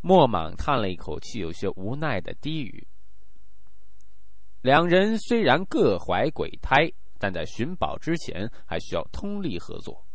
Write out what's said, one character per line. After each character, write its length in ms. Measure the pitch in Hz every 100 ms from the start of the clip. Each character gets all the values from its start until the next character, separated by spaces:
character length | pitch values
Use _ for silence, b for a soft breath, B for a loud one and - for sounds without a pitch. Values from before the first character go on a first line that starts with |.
莫 260 | 170 185 131
莽 280 | 95 80 90
叹 240 | - 135
了 120 | 101
一 40 | 90
口 240 | - 78
气， 200 | - 117
有 120 | 82
些 160 | 87 98
无 260 | 90 98 135
奈 260 | 156 104
的 100 | - -
低 260 | 143 160
语。 260 | 120 - - - - - - - - - - - - - - - - - - -
两 260 | 127 143 170
人 300 | 180 208 220
虽 240 | - 233
然 240 | 170 139 190
各 320 | 269 156 90
怀 320 | 80 90 139
鬼 180 | - 76 -
胎， 300 | - 139 165 - - -
但 160 | 101
在 100 | 87
寻 320 | 80 - 131 185
宝 220 | 73 71
之 180 | - 170
前 300 | - 85 107 b -
还 120 | 85
需 140 | -
要 100 | 85 -
通 300 | - 202 202
力 160 | 180 85
合 220 | - 50
作。 260 | - - -